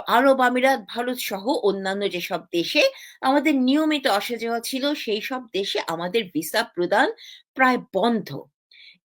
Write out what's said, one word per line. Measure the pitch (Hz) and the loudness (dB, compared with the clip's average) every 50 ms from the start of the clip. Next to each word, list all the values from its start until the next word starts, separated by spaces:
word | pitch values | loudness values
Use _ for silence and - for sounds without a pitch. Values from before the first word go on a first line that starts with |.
| - | 2
আরব | - 202 240 262 277 269 262 | 4 4 4 6 6 6 6
আমিরাত, | 254 247 247 254 254 269 269 233 196 | 4 2 2 2 2 2 2 2 -2
ভারত | - - 233 240 247 247 | -8 -6 -6 -4 -4 -4
সহ | 247 - - 214 196 196 240 | -4 -4 -6 -6 -4 -2 -2
অন্যান্য | 320 - - 202 190 196 190 190 196 202 202 190 | -2 2 2 0 0 0 -2 -4 -4 -2 -2 -2
যেসব | 175 175 175 - 190 170 - - | -4 -4 -6 -6 -6 -8 -8 -4
দেশে | - 170 165 - - 302 523 539 539 - - - - - | -4 -2 -2 0 2 4 4 2 2 -2 -20 -20 -12 -4
আমাদের | - 262 277 285 262 311 294 | 0 2 2 2 2 2 2
নিয়মিত | 262 254 254 277 302 311 311 302 294 269 | 2 2 2 2 2 2 2 0 0 2
আসা | 247 196 202 - - 240 | 2 0 0 0 -4 -6
যাওয়া | 220 226 233 233 233 | -6 -4 -4 -4 -4
ছিল, | 233 - 262 262 254 285 302 | -6 -6 -6 -2 -2 -2 -2
সেই | 285 - 233 202 220 | -2 -4 -4 -4 -4
সব | - - 262 254 247 - - | -4 -6 -8 -8 -10 -6 -6
দেশে | 185 202 - - - - | -6 -4 -4 -4 -6 -4
আমাদের | - 165 160 170 180 180 233 214 180 - | -4 -6 -6 -6 -2 -2 -2 -4 -2 -6
ভিসা | 151 160 - - 214 226 | -6 -6 -2 -2 -2 -2
প্রদান | - - 175 175 170 196 214 277 415 466 - - - - - _ _ - | -2 -2 -4 -2 2 2 2 2 2 0 -6 -14 -20 -20 -20 _ _ -2
প্রায় | 269 262 254 254 220 165 _ - | 2 2 2 2 0 -4 _ -2
বন্ধ। | 190 196 240 233 208 - - 143 - - _ _ _ _ _ - - - - - _ | 0 2 2 0 0 -4 -6 -10 -12 -12 _ _ _ _ _ -20 -20 -20 -20 -20 _